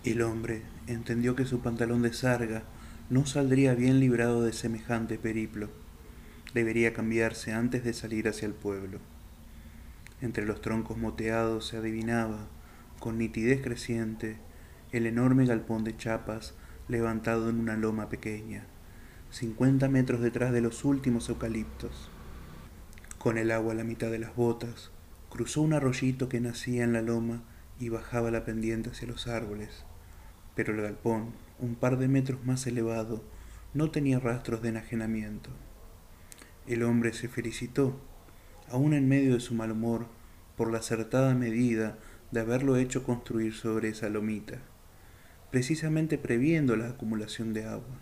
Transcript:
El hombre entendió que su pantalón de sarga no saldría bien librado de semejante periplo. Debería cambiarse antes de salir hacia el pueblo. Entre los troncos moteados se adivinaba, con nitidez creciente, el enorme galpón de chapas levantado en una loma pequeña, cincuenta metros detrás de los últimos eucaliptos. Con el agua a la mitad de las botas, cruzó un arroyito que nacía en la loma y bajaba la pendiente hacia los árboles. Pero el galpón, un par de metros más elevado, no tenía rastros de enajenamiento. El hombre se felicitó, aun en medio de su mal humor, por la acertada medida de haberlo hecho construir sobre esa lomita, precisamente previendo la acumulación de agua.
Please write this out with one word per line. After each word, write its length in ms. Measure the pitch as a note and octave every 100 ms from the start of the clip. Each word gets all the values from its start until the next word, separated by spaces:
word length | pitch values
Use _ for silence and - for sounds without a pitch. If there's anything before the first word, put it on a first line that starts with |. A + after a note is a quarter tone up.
El 180 | A#2+ A2+
hombre 420 | A#2 A2+ A2+ A2+ - - -
entendió 480 | A#2 A#2 A#2 A#2+ B2
que 100 | C3
su 140 | B2+
pantalón 400 | B2 A#2 A#2 A#2+
de 120 | A#2+
sarga 500 | A#2 B2+ A#2+ A2+ A2 A2 - - - -
no 160 | B2+ D3+
saldría 480 | D3 C#3 C3 C3+ A#2+
bien 240 | B2+ C3
librado 440 | C3 A#2 A#2 A#2+
de 100 | A#2
semejante 640 | A2 A#2 A2+ - A#2 A2+ A2
periplo. 520 | A2+ A2 G#2+ G#2+ G#2 - - - - - - - -
Debería 400 | A#2+ A2+ A2+ A#2
cambiarse 600 | A#2 A2 A2+ A2+ A2+ -
antes 300 | A2+ A#2+ B2
de 100 | B2
salir 340 | A2+ A2 A2 A2
hacia 200 | G#2+ G#2+
el 60 |
pueblo. 460 | G2+ G2+ G2 F#2+ G2 - - - - - - - - - - - -
Entre 240 | B2 A2 G#2+
los 160 | G#2
troncos 360 | A2 A2 A2 A2+
moteados 680 | A2+ - A2 A2+ A2+ A2 A2
se 100 | A2+
adivinaba, 720 | A2 A2 A2+ A#2 A2+ G#2+ G#2 - - - - -
con 180 | - A2+
nitidez 440 | A2+ A2+ A2+ C3+
creciente, 760 | C3+ A#2+ - A#2 A2 A2 A2 A2 - - - - -
el 140 | B2 A2+
enorme 400 | A#2 B2+ C3 B2+
galpón 380 | A2+ - A2+
de 120 | A2 A2+
chapas 580 | A2+ A2+ - A2 - - - - -
levantado 600 | A#2+ A2+ A2+ A2+ A2+ A2+
en 100 | A2+
una 180 | A2+ A2
loma 320 | A2 A2 G#2+
pequeña, 560 | - A2 G#2+ A2 G#2 G#2 - - - - - -
cincuenta 580 | - A2+ G#2+ B2+ C3+ C3+
metros 320 | C3+ B2+ B2
detrás 300 | A#2 A#2 B2
de 100 | A#2+
los 220 | A#2 - C#3
últimos 440 | C#3 C3 A#2 A#2
eucaliptos. 800 | A2+ A#2 A2 G#2+ - - - - - - - - - - - - - - -
Con 180 | B2 A2+
el 140 | A2
agua 220 | A2+ A2+
a 20 | A2
la 80 |
mitad 280 | A2+ A2+ A2+
de 80 | A2+
las 160 | A2+ A#2+
botas, 560 | A#2+ A#2 A#2+ A#2 - - - - -
cruzó 320 | - A#2 D3
un 120 | D#3
arroyito 560 | D3+ C3+ B2+ C3 C3 B2
que 100 | B2
nacía 440 | A#2+ A#2 - B2
en 100 | A#2+
la 80 | A#2
loma 400 | A2+ A#2 A#2 A#2 A#2 - - -
y 100 | A#2+
bajaba 400 | A2+ - A#2+ A#2
la 160 | A2+ A2+
pendiente 460 | A2 A2 A2+ A#2
hacia 160 | A#2+ B2
los 200 | A#2 A#2+
árboles. 560 | A#2 A2 G#2 G#2+ - - - - - - - -
Pero 220 | - A2 G#2+
el 60 |
galpón, 500 | G#2 G2+ A#2 A2 A2+ A2+ - -
un 160 | B2
par 240 | A#2 B2+ B2+
de 100 | C3
metros 380 | C3+ C3+ C3 B2+
más 220 | B2+ B2+
elevado, 560 | A#2+ A2+ A2+ A2 A2 - - - - -
no 160 | C3+ D#3
tenía 300 | D#3 C#3 B2+
rastros 420 | B2 B2 - A#2
de 80 | A2+
enajenamiento. 800 | A2+ A2 A#2 A2 A2 G#2+ G#2+ - B2+ - - - - - - - - - - -
El 160 | A#2
hombre 300 | A#2 A#2+ A#2
se 160 | A2 A#2
felicitó, 720 | - A2+ - B2 - C3+ C3 - - - - - - -
aun 240 | B2+ D3+
en 160 | D3 C3+
medio 240 | C#3 C3+
de 60 | A#2+
su 160 | A#2+ A2+
mal 160 | A2+
humor, 340 | A2 A#2 A#2 A#2 - - - - -
por 160 | A2+
la 60 | A2+
acertada 560 | - A2+ A2 C3 C3+
medida 640 | B2+ A#2+ A2+ B2 A2 A2 - - - -
de 120 | A2+
haberlo 340 | A2+ B2+ C#3 B2+
hecho 280 | B2+ C3
construir 500 | B2+ A#2+ - A#2 A2
sobre 360 | A2 A2+ A2 G#2+
esa 200 | G#2+ G#2+
lomita, 500 | G#2+ G#2+ G#2+ - - - - - - - - - - -
precisamente 680 | C3 B2+ D#3 D#3 D#3 D#3+ D3
previendo 560 | - A#2+ C#3+ E3 C#3 A2
la 140 | A#2+
acumulación 640 | B2 A2 A2 G#2+ - A2+
de 120 | A2 A2
agua. 320 | G#2+ A#2 -